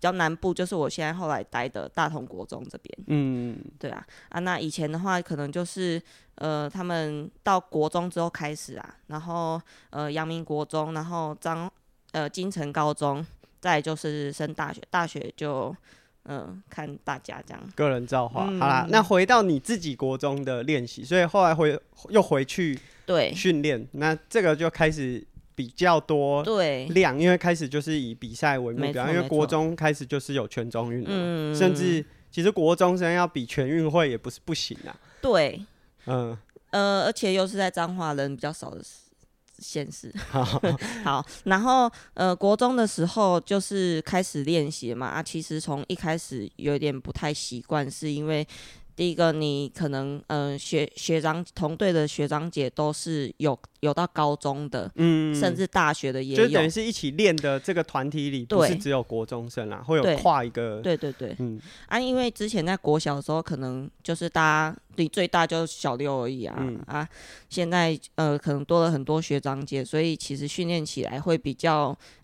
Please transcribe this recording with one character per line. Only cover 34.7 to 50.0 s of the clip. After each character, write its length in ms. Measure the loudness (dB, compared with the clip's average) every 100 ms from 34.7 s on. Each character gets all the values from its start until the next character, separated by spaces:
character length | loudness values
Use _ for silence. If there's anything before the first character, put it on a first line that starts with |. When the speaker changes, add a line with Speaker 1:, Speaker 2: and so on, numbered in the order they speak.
| -8 -14
Speaker 2:
啊。 100 | -18 _ -4
Speaker 1:
对。 400 | 4 4 4 0 -14 _ _ _ -4
Speaker 2:
嗯。 300 | -2 -2 -8 -16 -20 _
Speaker 1:
呃， 340 | 2 4 4
而 80 | 2
且 220 | 0 2
又 120 | 2 0
是 120 | 0
在 120 | 0
彰 240 | 0 -2
化 200 | -2 -2
人 200 | -2 -2
比 60 | -2
较 120 | -6
少 180 | -6 -10
的 120 | -14 -16 -20 _ _ _ _ _ -20
县 320 | -10 -8 -8
市。 220 | -10 -14 -12 -4
Speaker 2:
好。 160 | 0 0 2 2 0
Speaker 1:
<laughs> 260 | -4 -4
好， 220 | -2 -2 -4 -8
然 180 | 2 2
后， 280 | 6 4 4 0 -12
呃， 220 | -2 0 2
国 180 | 4
中 220 | 4 4 4
的 100 | 2
时 200 | 0 -2
候 340 | 2 4 2
就 180 | 2 -2
是 440 | 0 -2 0 0
开 200 | 0 -2
始 220 | 0 -2
练 260 | 0 2 0
习 240 | -4 -6
嘛， 120 | -6 -6
啊， 160 | -6
其 180 | -6 -8
实 180 | -6 -6
从 220 | -4 -6 -4
一 60 |
开 220 | -4 -2 -4
始 300 | -4 -8 -8 -4
有 220 | -2 0
点 220 | 0 -2
不 100 | -8
太 220 | -6 -4
习 300 | -4 -6 -10
惯， 280 | -4 -2 -2
是 220 | -6 -4
因 140 | -4 -2
为 200 | -2 -2 -10 -20 -20 -16
第 160 | -4 -2
一 40 |
个 160 | 2 2
你 380 | 2 0 -2 -4
可 200 | -4 -2
能， 340 | -2